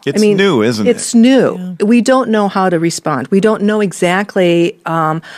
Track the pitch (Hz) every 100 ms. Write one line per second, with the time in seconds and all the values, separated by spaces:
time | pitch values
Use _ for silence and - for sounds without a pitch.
0 | 143 165 214 196 196 127 113 110 - -
1 | - 233 240 262 175 180 185 175 208 240
2 | 240 254 220 214 196 196 185 170 170 -
3 | 160 135 131 196 214 214 202 214 202 -
4 | 175 185 202 202 175 170 170 - 170 165
5 | 156 160 -